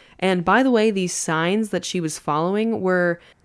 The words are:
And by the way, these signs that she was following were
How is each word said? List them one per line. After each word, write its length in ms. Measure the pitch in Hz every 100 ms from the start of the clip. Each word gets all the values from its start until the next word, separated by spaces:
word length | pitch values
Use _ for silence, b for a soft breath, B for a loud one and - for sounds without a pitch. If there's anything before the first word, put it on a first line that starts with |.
| B B
And 240 | 185 180 170
by 180 | 208
the 80 | 262
way, 220 | 233 220
these 200 | 196 180
signs 580 | - - 160 170 202 220
that 140 | 180 180
she 160 | 180
was 160 | 160 -
following 640 | - 147 170 202 226 220
were 380 | 185 180 175 170 B B